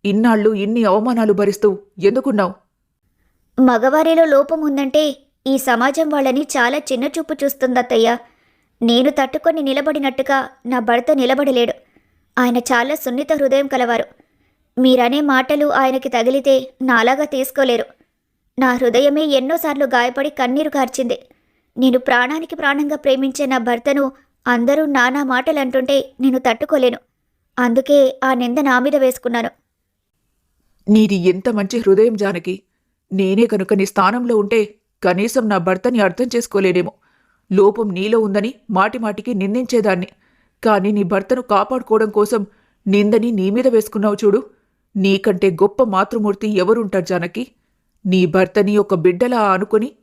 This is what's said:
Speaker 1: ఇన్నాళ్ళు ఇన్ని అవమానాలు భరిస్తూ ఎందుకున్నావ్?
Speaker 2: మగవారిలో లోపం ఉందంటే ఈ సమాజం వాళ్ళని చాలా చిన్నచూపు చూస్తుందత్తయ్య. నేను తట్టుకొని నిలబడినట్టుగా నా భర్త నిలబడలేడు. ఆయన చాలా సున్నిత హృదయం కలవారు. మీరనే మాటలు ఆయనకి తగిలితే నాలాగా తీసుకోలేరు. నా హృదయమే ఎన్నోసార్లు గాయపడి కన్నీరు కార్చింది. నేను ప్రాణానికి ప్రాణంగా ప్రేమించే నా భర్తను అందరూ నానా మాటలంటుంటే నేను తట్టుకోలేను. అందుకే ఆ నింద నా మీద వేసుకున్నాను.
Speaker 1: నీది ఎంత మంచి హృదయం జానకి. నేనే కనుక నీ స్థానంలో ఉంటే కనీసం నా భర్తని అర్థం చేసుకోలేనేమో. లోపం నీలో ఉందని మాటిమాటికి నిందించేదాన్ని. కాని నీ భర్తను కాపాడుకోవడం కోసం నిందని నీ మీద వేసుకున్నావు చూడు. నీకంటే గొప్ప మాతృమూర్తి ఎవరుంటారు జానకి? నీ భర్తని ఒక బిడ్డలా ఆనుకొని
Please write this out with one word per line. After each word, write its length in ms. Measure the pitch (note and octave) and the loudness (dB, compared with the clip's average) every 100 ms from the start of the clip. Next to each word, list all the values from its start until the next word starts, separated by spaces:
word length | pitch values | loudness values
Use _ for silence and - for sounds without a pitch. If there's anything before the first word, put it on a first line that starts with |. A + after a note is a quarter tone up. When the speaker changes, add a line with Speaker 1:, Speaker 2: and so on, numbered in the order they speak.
Speaker 1:
ఇన్నాళ్ళు 460 | G3+ G3+ A#3 A3 G#3+ | 0 2 2 2 0
ఇన్ని 280 | G#3+ G#3 A#3 | 0 -4 0
అవమానాలు 500 | G#3+ G3+ A#3 A#3 A3 | 2 2 0 0 0
భరిస్తూ 360 | G3+ G3+ G3+ G#3 G3 _ - | 2 0 0 -2 -2 _ 0
ఎందుకున్నావ్? 540 | G3 B3 C4+ G#3 F#3 G3 _ _ _ _ _ _ _ _ _ - | 0 2 -2 -2 -2 -6 _ _ _ _ _ _ _ _ _ 2
Speaker 2:
మగవారిలో 680 | B3+ A#3 C4 D4+ D#4+ E4 | 2 4 2 2 2 2
లోపం 340 | D#4+ C#4 C#4+ D#4+ | 4 2 0 -2
ఉందంటే 420 | D4+ C#4 C4+ D4+ D4+ C4 _ _ | -2 -2 0 0 0 -4 _ _
ఈ 80 | C4 C4+ | -4 -2
సమాజం 500 | C4+ A#3 B3+ C#4+ D#4 | 0 0 0 0 -2
వాళ్ళని 340 | D4 C4+ B3+ | 0 0 -2
చాలా 340 | D4 C#4 A#3+ D4 | -2 -2 -2 -2
చిన్నచూపు 540 | D4 B3 C#4+ E4 D#4 | -4 -4 -4 -6 -8
చూస్తుందత్తయ్య. 760 | D4+ C#4 - B3+ B3 B3 A#3+ A3+ A#3+ - _ _ _ _ _ | -4 -4 -2 -2 -2 0 0 0 -2 -8 _ _ _ _ _
నేను 280 | A#3 A#3 C4 | 0 2 2
తట్టుకొని 520 | D4 C4+ D#4 E4 D#4+ | 0 -4 -2 -2 -2
నిలబడినట్టుగా 760 | C#4 C4+ C#4+ D4 C#4 C4+ C4+ C4+ - _ | -4 -2 -2 -2 -4 -4 -2 -2 -4 _
నా 120 | A#3+ B3+ | -6 -4
భర్త 320 | A3 A#3+ B3 | 0 0 0
నిలబడలేడు. 640 | D4 B3+ C4+ C#4+ B3 A#3 - _ _ _ _ _ - | 0 0 0 0 0 -2 -4 _ _ _ _ _ -2
ఆయన 200 | B3 B3 | 0 0
చాలా 380 | A#3+ A#3+ C4 | -2 -2 -2
సున్నిత 360 | D#4 C4 B3 D4 | -4 -6 -6 -2
హృదయం 340 | D#4 C4+ C4+ C#4 | 0 2 0 0
కలవారు. 380 | C4 A#3+ A#3 - _ _ _ _ _ _ - | -2 0 -2 -4 _ _ _ _ _ _ 0
మీరనే 420 | B3+ B3+ A#3+ C#4+ | 2 4 2 0
మాటలు 460 | D4 C4 B3+ D4 D4 | 0 0 0 0 2
ఆయనకి 360 | C4+ C4 C4+ C4 | 2 2 0 -2
తగిలితే 460 | A#3 A#3 C4+ C4+ C4 C4 _ | 0 0 2 2 2 0 _
నాలాగా 440 | B3+ A#3 A3+ C#4 | 0 2 2 0
తీసుకోలేరు. 600 | D4 C4+ C4+ - C4 A#3 - _ _ _ _ _ _ - | -2 -4 -4 0 0 0 -4 _ _ _ _ _ _ -2
నా 120 | C4 | 0
హృదయమే 500 | B3 B3 B3 C#4+ D4 D#4 | 2 2 2 2 2 0
ఎన్నోసార్లు 540 | C4+ C4 E4 D#4+ C#4 | 0 0 -2 -2 -2
గాయపడి 440 | C4+ B3 B3 B3 D4 | 0 0 0 -2 -6
కన్నీరు 400 | C#4+ B3 C4+ D#4 | -2 -2 -2 -2
కార్చింది. 480 | D4 E3 - A#3+ - _ _ _ _ _ - | -2 -2 -4 -4 -6 _ _ _ _ _ 0
నేను 220 | C4 B3 | 2 2
ప్రాణానికి 560 | B3+ B3 B3 D#4 E4 | 0 0 0 -6 -10
ప్రాణంగా 420 | E4 D4 C#4+ C#4+ D4 | -4 -2 -2 -2 -2
ప్రేమించే 480 | C#4+ C4 C4+ C4 | 0 0 -2 -4
నా 120 | C#4 C4 | -2 -2
భర్తను 460 | A#3 A#3 C#4 C#4 C4+ C4+ _ _ | -2 -2 -2 -2 -2 -6 _ _
అందరూ 380 | - A#3+ A#3+ C#4+ | -2 0 2 0
నానా 360 | D#4 C4+ B3 C#4 | 2 2 0 0
మాటలంటుంటే 720 | C4+ B3+ C4 D4+ B3+ C4 B3+ C#4 - - | -2 -2 -2 -2 0 -2 0 -2 -2 -2
నేను 200 | C4 B3+ | 0 2
తట్టుకోలేను. 600 | B3+ A3+ D4+ D4 B3 A#3+ _ _ _ _ _ - | 0 -2 0 2 0 -2 _ _ _ _ _ -2
అందుకే 420 | B3 A#3 C4+ C#4+ C4 C4+ | 0 0 4 4 4 2
ఆ 60 | C4 | -2
నింద 260 | B3+ A#3+ B3+ | 0 -2 0
నా 160 | C#4 B3+ | 2 2
మీద 160 | C4+ | 2
వేసుకున్నాను. 560 | C#4+ C4 B3+ A#3+ A#3+ A#3 _ _ _ _ _ _ _ _ _ _ _ _ _ - | 2 0 0 -4 -4 -6 _ _ _ _ _ _ _ _ _ _ _ _ _ 2
Speaker 1:
నీది 300 | G#3+ G#3+ G3 | 4 4 2
ఎంత 240 | F3+ F#3 B3 | 0 0 -2
మంచి 280 | A3 G3 A#3+ | -4 -4 -2
హృదయం 360 | G3+ F#3+ A#3 | 2 4 4
జానకి. 400 | G#3+ G3+ F3 F3 F#3+ _ _ _ _ _ | 2 -4 -4 -8 -10 _ _ _ _ _
నేనే 340 | F#3+ F#3+ G3 | -2 0 2
కనుక 280 | A#3 G#3 F#3+ | 2 0 0
నీ 120 | G3+ | -2
స్థానంలో 500 | G3 - F#3+ A#3+ A#3+ A3 | 0 0 0 0 0 0
ఉంటే 220 | G3+ A3+ G#3 _ _ _ | 2 0 -2 _ _ _
కనీసం 400 | F#3 F3+ A3 C4+ A3 | -2 0 -2 -2 0
నా 80 | F#3+ | -2
భర్తని 420 | E3+ F#3 B3 B3 | 0 -2 0 0
అర్థం 260 | F#3+ F#3 B3+ | 0 0 -4
చేసుకోలేనేమో. 640 | A#3+ - G3 F#3+ F#3 G3 _ _ _ _ _ _ | -4 -2 0 0 0 -2 _ _ _ _ _ _
లోపం 360 | F#3 G3+ G#3+ G#3+ | 4 4 2 -6
నీలో 260 | F3+ G3+ A3+ | -4 0 0
ఉందని 320 | G#3+ G3+ G#3+ - - | 0 -2 -4 -10 -4
మాటిమాటికి 600 | F#3 G#3 B3 A3 G#3 A3+ | 0 0 -2 -6 -6 -6
నిందించేదాన్ని. 760 | G#3+ G3 A#3 B3 A#3+ G#3 F3+ F#3 _ _ _ _ _ | -4 -2 -4 0 0 0 -2 -6 _ _ _ _ _
కాని 260 | A3+ G#3 G3 | 0 2 0
నీ 120 | G#3 | -2
భర్తను 380 | F3+ G3 F#3+ B3+ | 0 -2 -2 -4
కాపాడుకోవడం 680 | B3+ G#3 G#3 C4 - A3 A3 | 0 -2 0 -6 0 0 2
కోసం 320 | G#3 G#3 A#3 G3 _ _ _ | 0 0 -2 -6 _ _ _
నిందని 440 | G3+ G3+ G#3 A3+ A#3 | -2 0 2 2 0
నీ 160 | G#3+ F#3+ | -2 -2
మీద 180 | A3 C4 | 0 2
వేసుకున్నావు 500 | A3+ A3 G#3+ G#3 G3+ | 2 0 -4 -2 0
చూడు. 200 | G#3+ G#3+ - _ _ _ _ | 0 0 -4 _ _ _ _
నీకంటే 520 | G3 F#3+ G3 G#3+ F#3 G3 | -2 0 0 0 0 0
గొప్ప 320 | E3 G3 - | 2 0 2
మాతృమూర్తి 640 | B3 F#3+ - A#3 G#3 G3+ G#3+ | 0 0 -2 -2 -2 -2 -2
ఎవరుంటారు 500 | G3+ F3+ A#3 G3+ F#3+ | 0 0 0 0 -4
జానకి? 380 | E3+ F3+ E3 G#3+ B3+ _ _ _ _ _ | -2 -6 -4 -10 -12 _ _ _ _ _
నీ 160 | F#3+ F#3 | -2 2
భర్తని 480 | F3 F3 F#3 G#3+ G3+ G#3 | 2 2 0 0 0 0
ఒక 160 | G3+ | 0
బిడ్డలా 460 | F3 F3+ F3+ B3 B3 | 0 0 0 -2 0
ఆనుకొని 440 | G#3 F#3 G#3 G#3+ B3+ _ | 0 0 0 -2 -2 _